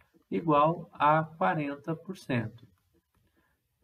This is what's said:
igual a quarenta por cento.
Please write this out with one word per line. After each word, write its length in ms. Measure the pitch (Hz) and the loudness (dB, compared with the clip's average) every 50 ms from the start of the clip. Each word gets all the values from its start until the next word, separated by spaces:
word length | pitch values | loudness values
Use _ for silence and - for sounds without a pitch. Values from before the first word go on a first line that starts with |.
| _ _ _ _ _ _ | _ _ _ _ _ _
igual 600 | - 196 170 165 147 147 156 160 170 - - - | -6 -4 0 2 4 4 4 4 2 -2 -8 -16
a 320 | - - 143 147 156 160 160 | -6 0 2 4 4 2 0
quarenta 720 | 160 - - 190 185 175 160 147 143 143 143 - - 160 | -2 -4 -2 -2 0 0 0 -2 -4 -6 -8 -8 -8 -8
por 220 | 160 - - 190 - | -8 -8 -14 -14 -14
cento. 500 | - - 139 117 107 107 - - - - _ _ _ _ _ _ _ _ _ _ _ _ _ _ _ _ _ _ _ _ _ _ | -6 -4 -2 -2 -2 -4 -10 -14 -20 -20 _ _ _ _ _ _ _ _ _ _ _ _ _ _ _ _ _ _ _ _ _ _